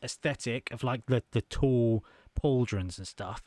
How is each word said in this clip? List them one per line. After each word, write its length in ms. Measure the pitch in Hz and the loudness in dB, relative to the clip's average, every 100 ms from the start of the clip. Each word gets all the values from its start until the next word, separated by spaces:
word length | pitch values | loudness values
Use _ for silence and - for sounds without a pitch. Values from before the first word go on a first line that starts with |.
aesthetic 720 | 123 - 151 135 123 123 - | -10 -4 -4 -2 -4 -4 -6
of, 120 | 117 | -4
like, 220 | 123 127 - | -2 -2 0
the, 160 | 123 - | 0 0
the 80 | 113 | -2
tall 640 | - - 139 123 117 113 - - - - | -2 0 4 4 4 2 -2 -20 -8 -2
pauldrons 560 | 147 127 120 98 92 - | 2 2 2 0 -4 -8
and 100 | 92 | -12
stuff. 360 | - 95 104 | -10 -10 -10